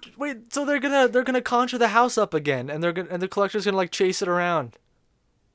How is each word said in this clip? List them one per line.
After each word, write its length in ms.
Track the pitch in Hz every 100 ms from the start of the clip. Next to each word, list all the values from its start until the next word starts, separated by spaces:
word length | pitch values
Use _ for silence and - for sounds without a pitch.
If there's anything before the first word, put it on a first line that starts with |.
| - -
wait, 360 | 294 240 233
so 100 | 285
they're 160 | 285 285
gonna, 300 | 269 277 254
they're 160 | 240 262
gonna 160 | 254
conjure 360 | 247 240 247 247
the 120 | 233
house 280 | 214 247 226
up 160 | 208
again, 360 | 160 147 131 131
and 120 | 151
they're 120 | 170
gonna, 160 | 170 175
and 100 | 180
the 60 | 185
collector's 380 | - 196 214 196
gonna, 100 | 196
like, 160 | 180
chase 300 | - 190 180
it 80 | 185
around. 480 | 175 175 170 120 - _ _ _ _ _ _ _